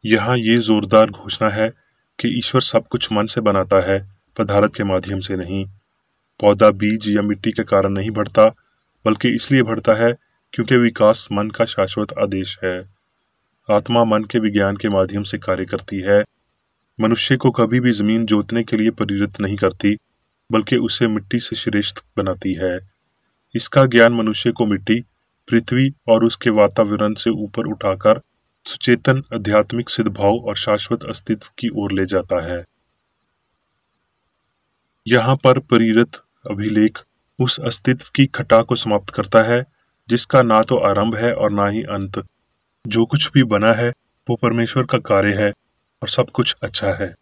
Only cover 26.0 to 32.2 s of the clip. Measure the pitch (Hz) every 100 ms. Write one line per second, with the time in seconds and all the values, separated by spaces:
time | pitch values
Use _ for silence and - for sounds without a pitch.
26 | - 113 117 - 120 107 101 107 107 104
27 | 107 104 117 107 104 - 110 104 101 95
28 | 107 117 _ _ _ _ - - - 120
29 | - 131 143 113 104 107 104 117 120 -
30 | 107 101 101 113 - 101 - 104 - 117
31 | - 110 - 107 - - 117 104 101 95
32 | 95 95